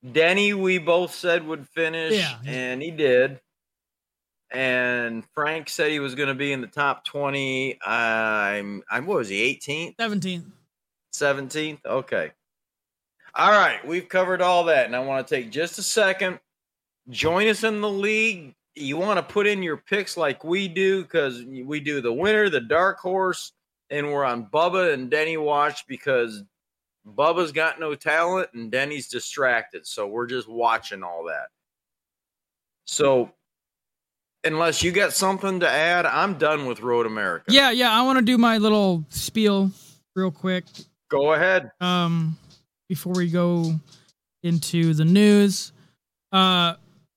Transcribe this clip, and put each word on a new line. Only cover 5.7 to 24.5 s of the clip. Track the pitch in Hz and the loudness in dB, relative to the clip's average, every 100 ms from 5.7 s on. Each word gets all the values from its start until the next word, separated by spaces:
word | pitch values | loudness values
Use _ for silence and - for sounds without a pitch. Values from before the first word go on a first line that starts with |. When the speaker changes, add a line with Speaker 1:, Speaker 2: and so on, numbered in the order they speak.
| - 151 | -2 -2
Speaker 1:
he | 151 | 0
was | 139 127 | -4 -4
gonna | 143 | -4
be | 135 143 | -2 -4
in | 139 | -4
the | 117 | -8
top | - 143 131 - | -2 -2 -2 -6
twenty. | 143 143 139 135 131 135 - 98 | -6 -4 -4 -4 -4 -4 -6 -4
I'm, | 117 117 113 110 107 101 104 101 101 - | -2 0 0 0 0 0 -2 -6 -10 -6
I'm, | 113 156 | -6 -2
what | 196 | -2
was | 110 | -2
he, | 98 | -2
eighteenth? | 117 139 - 147 165 - | -2 -4 -8 -8 -8 -6
Speaker 2:
Seventeenth. | 226 208 180 175 - - _ _ _ _ _ | -4 -4 -4 -8 -12 -20 _ _ _ _ _
Speaker 1:
Seventeenth? | - 143 139 135 151 156 147 - | -2 0 0 -4 -6 -6 -8 -4
Okay. | 123 127 104 78 _ _ _ _ _ _ _ _ _ - - | -4 -2 -4 -4 _ _ _ _ _ _ _ _ _ -12 2
All | 170 | 6
right, | 208 175 110 117 | 6 6 2 -4
we've | 170 180 | -6 -2
covered | 185 185 185 | 0 2 2
all | 180 180 170 | 4 4 6
that, | 147 117 | 4 4
and | 120 | 0
I | |
wanna | 135 135 | -2 -4
take | 127 143 117 | -2 -4 -4
just | 120 170 - | -6 -6 -4
a | |
second. | 196 - 196 185 190 170 _ _ _ _ _ _ - | -2 2 2 2 -4 -6 _ _ _ _ _ _ -16
Join | 120 156 175 214 | -2 0 2 2
us | 208 220 | 2 0
in | 214 | -2
the | 208 | -2
league. | 196 202 214 220 190 143 _ _ - | -2 0 0 0 -2 -12 _ _ -10
You | 143 147 | -6 -4
wanna | 190 196 | 0 -2
put | 156 208 202 | -2 0 0
in | 202 | 0
your | 180 143 | -4 -6
picks | - 202 190 - | -4 -4 -4 -2
like | 156 131 151 | -2 -2 -4
we | 180 196 | -4 -2
do, | 165 190 190 | 0 0 0
'cause | 160 165 143 123 | 0 -2 -2 -4
we | 123 135 127 151 | -12 -14 -8 -6
do | 143 147 | -4 -4
the | 120 | -2
winner, | 117 190 214 208 | -2 2 2 2
the | 147 | 0
dark | 117 156 185 185 | 0 2 2 -2
horse, | 185 190 185 170 - _ _ _ _ | -4 -2 -2 -4 -10 _ _ _ _
and | 143 147 | -6 -4
we're | 143 | -2
on | 135 120 | -2 -2
Bubba | 107 | -4